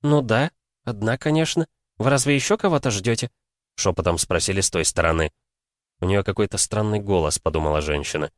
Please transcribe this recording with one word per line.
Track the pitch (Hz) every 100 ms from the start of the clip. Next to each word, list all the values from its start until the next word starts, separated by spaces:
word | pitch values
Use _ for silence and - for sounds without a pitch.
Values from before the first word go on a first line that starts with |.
«Ну | 143 147
да, | 120 113 156 _ _ _
одна, | - 104 110 127
конечно. | 156 156 156 - 156 _ _ _
Вы | 120
разве | 135 139
ещё | 143 - 208
кого-то | 196 151 131
ждёте?» — | 101 104 117 120 _ _ _ _ -
шёпотом | 98 87 87 87
спросили | - 87 - 95
с | 95
той | 87
стороны. | 80 - 82 80 78 _ _ _ _ _ _ _
«У | 90
неё | 101
какой-то | 98 98 104 101
странный | - 107 107 107
голос», — | 101 92 76 -
подумала | 80 80 76 76
женщина. | 76 73 69 78 76